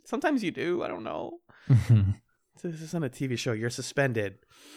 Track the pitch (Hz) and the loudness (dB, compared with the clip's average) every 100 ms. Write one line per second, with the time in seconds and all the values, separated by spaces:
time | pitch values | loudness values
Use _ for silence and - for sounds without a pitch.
0 | - - 349 269 185 - 160 180 - - | -8 -2 0 0 0 -2 -2 -2 -2 -6
1 | - - - 339 - - - 117 90 110 | -6 -8 -8 -12 -18 -8 4 4 6 6
2 | 95 - _ _ _ - 180 156 160 170 | 6 0 _ _ _ -12 -10 -10 -6 -4
3 | 139 - 135 117 135 110 120 120 123 - | -4 -4 -4 -2 -2 -2 -4 -6 -4 0
4 | 139 113 101 - _ - - | 0 0 -4 -8 _ -20 -20